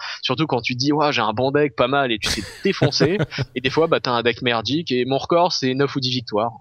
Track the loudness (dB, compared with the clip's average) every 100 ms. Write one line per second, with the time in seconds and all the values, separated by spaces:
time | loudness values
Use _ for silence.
0 | -12 -6 -4 -2 0 0 -2 -2 0 2
1 | 2 2 0 0 0 2 0 2 0 2
2 | 0 0 -4 -6 -6 -4 -2 2 0 2
3 | 2 2 -2 -4 -6 -2 -2 2 2 2
4 | 2 0 2 0 0 0 0 -2 -2 -2
5 | 0 -2 2 2 2 0 -2 0 0 0
6 | -2 -4 -2 -2 -2 -4